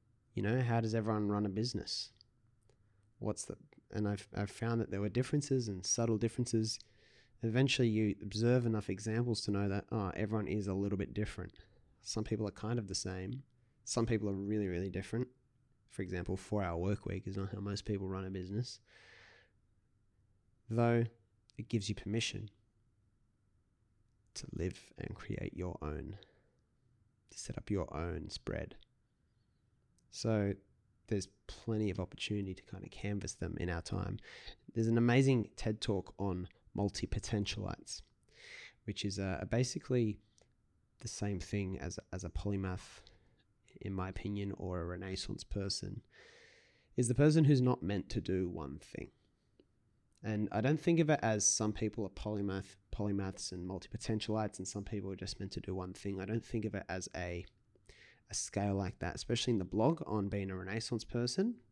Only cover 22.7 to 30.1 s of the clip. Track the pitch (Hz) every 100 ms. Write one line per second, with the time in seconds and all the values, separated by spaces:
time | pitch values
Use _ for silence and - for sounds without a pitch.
22.7 | _ _ _ _ _ _ _ _ _ _
23.7 | _ _ _ _ _ _ - - - 90
24.7 | - - - - - - - - - 90
25.7 | - 76 76 69 95 - _ _ _ _
26.7 | _ _ _ _ _ _ - - - -
27.7 | 98 - 76 85 80 - - - - -
28.7 | - - _ _ _ _ _ _ _ _
29.7 | _ _ _ _